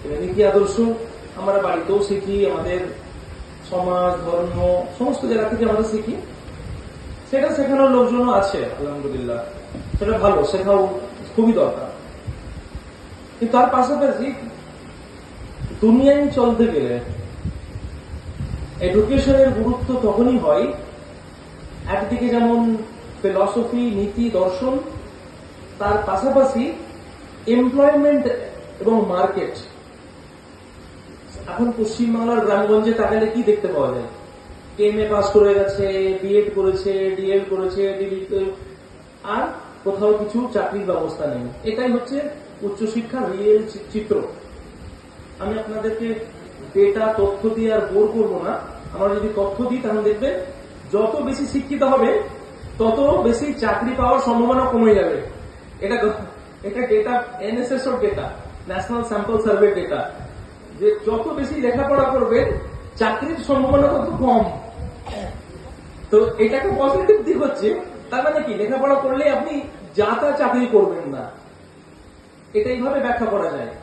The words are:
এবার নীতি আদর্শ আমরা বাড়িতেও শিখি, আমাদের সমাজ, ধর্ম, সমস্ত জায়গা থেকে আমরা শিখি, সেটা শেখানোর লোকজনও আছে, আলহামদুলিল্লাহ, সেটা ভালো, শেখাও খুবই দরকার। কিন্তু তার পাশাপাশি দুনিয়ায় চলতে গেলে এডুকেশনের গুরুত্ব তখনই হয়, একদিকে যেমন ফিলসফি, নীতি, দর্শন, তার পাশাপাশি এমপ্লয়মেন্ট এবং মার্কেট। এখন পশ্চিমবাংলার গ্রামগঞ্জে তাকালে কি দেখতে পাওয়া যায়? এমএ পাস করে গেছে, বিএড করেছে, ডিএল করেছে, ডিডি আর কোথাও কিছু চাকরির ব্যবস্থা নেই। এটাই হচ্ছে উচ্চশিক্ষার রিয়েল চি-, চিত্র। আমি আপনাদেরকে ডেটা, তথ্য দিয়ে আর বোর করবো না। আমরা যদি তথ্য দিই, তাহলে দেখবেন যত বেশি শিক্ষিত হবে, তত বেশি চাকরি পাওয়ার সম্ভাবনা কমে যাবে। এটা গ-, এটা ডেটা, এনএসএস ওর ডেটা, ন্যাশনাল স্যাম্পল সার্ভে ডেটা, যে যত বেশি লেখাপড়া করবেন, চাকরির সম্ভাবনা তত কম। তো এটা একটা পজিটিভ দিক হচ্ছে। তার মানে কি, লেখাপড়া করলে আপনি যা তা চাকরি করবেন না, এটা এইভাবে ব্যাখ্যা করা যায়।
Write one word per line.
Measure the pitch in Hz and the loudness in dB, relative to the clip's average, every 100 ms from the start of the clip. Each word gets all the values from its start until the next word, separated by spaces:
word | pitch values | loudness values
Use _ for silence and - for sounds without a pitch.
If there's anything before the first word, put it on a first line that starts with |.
এবার | - 147 | -6 -6
নীতি | 180 196 202 | -4 2 4
আদর্শ | 196 202 220 226 226 - - - - | 6 2 2 0 0 -6 -14 -16 -6
আমরা | 196 196 | 0 0
বাড়িতেও | 180 170 165 202 | 0 -2 0 0
শিখি, | 202 196 196 202 190 | 2 -2 -2 0 0
আমাদের | 165 180 180 180 - - - - - - - - | 0 -2 -4 -4 -10 -16 -16 -16 -16 -16 -16 -6
সমাজ, | 180 180 180 180 175 170 | -4 0 2 2 0 -2
ধর্ম, | 170 175 175 180 180 180 - | -2 -2 0 2 2 -2 -4
সমস্ত | 262 247 247 | -2 -2 0
জায়গা | 226 220 | 0 0
থেকে | 220 226 | 0 2
আমরা | 214 | 2
শিখি, | 220 214 - 359 - - - - - - - - - - - | 0 -2 -4 -8 -10 -16 -16 -14 -12 -12 -14 -16 -16 -16 -2
সেটা | 269 302 302 | 0 2 2
শেখানোর | 269 269 269 | 2 6 6
লোকজনও | 247 226 247 247 | 6 4 2 2
আছে, | 196 - 156 - 139 | 2 2 -2 -4 -6
আলহামদুলিল্লাহ, | 143 143 139 127 120 117 - - - - - - | -8 -6 -6 -6 -6 -6 -8 -12 -14 -12 -6 -2
সেটা | 208 220 | 0 4
ভালো, | 202 196 208 | 4 4 2
শেখাও | 190 190 196 - - - - - - | 0 4 4 4 -2 -10 -12 -6 2
খুবই | 226 | 4
দরকার। | 180 - - - - - - - - - - - - - - - - - - | 6 2 0 -8 -12 -16 -14 -12 -12 -12 -14 -14 -16 -16 -20 -18 -18 -18 -6
কিন্তু | 226 254 | 2 4
তার | 247 | 6
পাশাপাশি | 262 247 294 269 208 262 247 233 - - - - - - - - - - - - - | 4 2 2 2 0 -4 -6 -12 -14 -18 -18 -18 -18 -18 -20 -18 -16 -16 -10 -10 2
দুনিয়ায় | 220 240 277 285 285 | 6 8 8 6 4
চলতে | 269 233 226 233 | 2 2 4 2
গেলে | 151 123 120 - - - - - - - - - - - - - - - - - - | 2 -2 -4 -6 -10 -12 -10 -10 -10 -14 -14 -14 -16 -14 -14 -14 -10 -8 -8 -10 -4
এডুকেশনের | 180 196 214 269 269 269 262 | 2 4 4 2 4 6 6
গুরুত্ব | 208 226 247 - 254 226 | 6 0 0 0 0 2
তখনই | 202 247 247 | 4 4 4
হয়, | 165 147 247 - - - - - - - - - - - - | 4 2 2 -4 -12 -16 -18 -18 -20 -20 -20 -18 -18 -12 -4
একদিকে | 196 208 240 240 | -2 -2 -2 0
যেমন | 240 233 233 233 220 - - - - | 2 4 4 2 0 -4 -14 -18 -4
ফিলসফি, | 196 190 202 233 226 240 240 196 | -2 2 0 0 -2 0 0 0
নীতি, | 202 233 233 | -2 0 0
দর্শন, | 190 185 - 254 277 320 - - - - - - - - - | 2 0 0 -2 -2 -4 -12 -16 -18 -20 -20 -20 -20 -20 -6
তার | 202 208 202 | 0 0 0
পাশাপাশি | 190 247 277 262 226 285 - - - - - - - - | 0 4 4 4 2 -2 -4 -12 -16 -18 -20 -20 -10 2
এমপ্লয়মেন্ট | 240 254 277 285 294 294 277 - - - - - - | 4 4 6 6 6 4 4 2 -2 -6 -14 -18 -2
এবং | 202 226 190 | 2 2 2
মার্কেট। | 180 - - - - - - - - - - - - - - - - - - - - - - - | 2 2 0 -4 -8 -14 -20 -20 -20 -20 -20 -20 -20 -20 -20 -20 -20 -20 -20 -20 -20 -18 -16 -12
এখন | - 240 226 | -2 -2 0
পশ্চিমবাংলার | 214 - 233 226 233 233 202 | -4 0 0 0 2 2 2
গ্রামগঞ্জে | 202 208 214 220 | 2 4 4 4
তাকালে | 220 - 214 220 | 2 2 2 0
কি | 233 | 0
দেখতে | 208 208 180 | 2 2 2
পাওয়া | 156 127 120 | 0 0 -2
যায়? | 117 - - - - - - - 208 | -8 -14 -20 -20 -20 -20 -18 0 2
এমএ | 214 214 | 2 0
পাস | 208 196 | 2 4
করে | 208 202 | 6 8
গেছে, | 196 196 - 196 190 190 190 | 6 2 0 0 0 0 0
বিএড | 196 208 202 196 | 4 4 4 2
করেছে, | 190 190 202 190 190 190 | 2 2 0 0 0 0
ডিএল | 190 196 196 | 2 0 0
করেছে, | 190 190 196 196 190 | -2 -2 0 -2 -2
ডিডি | 196 190 190 196 190 - - - - - - - | -4 -6 -4 -2 -2 -6 -16 -20 -20 -20 -20 -18
আর | 202 214 - - - - | -6 -4 -4 -6 -16 -6
কোথাও | 190 196 208 | -4 0 2
কিছু | 208 208 233 247 | 2 2 -2 -2
চাকরির | 208 185 196 180 | -2 -2 -4 -2
ব্যবস্থা | 170 160 - 151 | -2 -2 -4 -4
নেই। | 123 120 - 220 | -4 -8 -8 -6
এটাই | 226 254 | -2 0
হচ্ছে | 240 - 277 294 - - - | 0 -2 -6 -6 -10 -18 -8
উচ্চশিক্ষার | 202 202 220 233 226 262 196 | -8 -4 -4 -4 -6 -6 -6
রিয়েল | 190 208 214 220 | 0 4 4 4
চি-, | 196 - | -10 -8
চিত্র। | 214 - 208 - - - - - - - - - - - - | -6 -2 -2 -2 -12 -18 -20 -20 -18 -18 -18 -20 -20 -20 -8
আমি | 196 220 | -4 -4
আপনাদেরকে | 214 214 220 220 226 220 - - - - - | -4 -4 -4 -4 -4 -4 -8 -16 -20 -18 -4
ডেটা, | 196 202 208 220 220 | 4 4 4 0 2
তথ্য | 196 196 220 | 0 2 -2
দিয়ে | 226 220 | 0 2
আর | 214 202 | 2 2
বোর | 190 214 | 2 2
করবো | 226 202 180 175 | 2 0 0 -4
না। | - - - - | -6 -8 -16 -14
আমরা | - 196 208 | -2 0 0
যদি | 208 202 | -2 -2
তথ্য | 196 196 247 | -2 -2 -2
দিই, | 247 | -2
তাহলে | 220 214 | -2 0
দেখবেন | 208 208 269 - - - - - - | 0 0 -2 -2 -6 -12 -18 -18 -4
যত | 202 220 302 | 0 2 0
বেশি | 285 262 277 | -4 -4 -4
শিক্ষিত | 277 - 277 | -4 -4 0
হবে, | 262 262 226 427 - - - - - - | 4 4 4 2 -2 -10 -16 -16 -16 0
তত | 226 226 | 2 4
বেশি | 285 330 233 233 294 | 4 4 2 0 -2
চাকরি | 233 220 - 233 254 | -2 -2 -2 -2 0
পাওয়ার | 247 - 240 | 2 2 2
সম্ভাবনা | 233 240 262 254 | 2 2 2 2
কমে | 233 220 202 | 2 4 4
যাবে। | 165 - - - - - - - | 2 -2 -6 -14 -16 -18 -20 -10
এটা | 196 - | -4 0
গ-, | 208 - - - - - | -2 -2 -10 -14 -20 -14
এটা | 196 240 - | -10 -6 0
ডেটা, | 214 220 247 - - | 0 2 -2 -2 -8
এনএসএস | 202 240 247 262 269 | -6 -4 -2 -2 -2
ওর | 208 | 0
ডেটা, | 202 196 - - - - - | -2 -2 -8 -10 -16 -16 -8
ন্যাশনাল | 185 - 233 | -8 -4 -4
স্যাম্পল | 226 202 202 220 | -4 -4 0 0
সার্ভে | 220 202 208 180 | 2 4 4 2
ডেটা, | - - - - - - - - - - | -2 -4 -6 -8 -14 -14 -18 -20 -20 0
যে | 208 214 214 | 2 2 -2
যত | 220 320 | -2 -2
বেশি | 285 277 302 | -4 -4 -2
লেখাপড়া | 247 262 277 277 | -2 0 2 2
করবেন, | 262 262 226 226 - - - - - - | 2 2 2 2 2 -2 -6 -14 -14 -2
চাকরির | 226 226 311 330 - | -2 0 -4 -6 0
সম্ভাবনা | 269 254 285 285 | 2 4 4 4
তত | - 226 - | 2 -2 -2
কম। | 254 233 185 - - - - - - 208 196 - - - - - - - - | 2 4 2 -4 -14 -12 -12 -12 -12 -10 -10 -12 -16 -20 -18 -20 -18 -18 2
তো | 214 - - | 4 4 2
এটা | 220 269 | 2 2
একটা | 392 - | 0 2
পজিটিভ | 269 190 - 427 - | 2 2 4 4 4
দিক | 247 | 0
হচ্ছে। | 285 - 208 214 - - - | 0 0 0 -2 -6 -14 -6
তার | 247 | 0
মানে | 285 302 - | 0 0 -2
কি, | |
লেখাপড়া | 196 208 262 277 277 | -2 -2 0 4 4
করলে | 262 262 294 | 2 2 2
আপনি | 254 320 294 - - - - | 2 -2 -6 -8 -14 -8 0
যা | 226 233 | 0 2
তা | 294 | 0
চাকরি | 285 247 247 247 | 2 0 2 4
করবেন | 208 190 - - 135 | 4 4 0 -8 -10
না, | - - - - - - - - - - - - - | -10 -14 -20 -20 -20 -20 -20 -20 -20 -20 -20 -20 -4
এটা | 208 214 | -2 0
এইভাবে | 247 254 294 | -2 0 0
ব্যাখ্যা | 240 240 226 | 0 0 0
করা | 196 - | 0 -2
যায়। | 143 - - | -4 -8 -12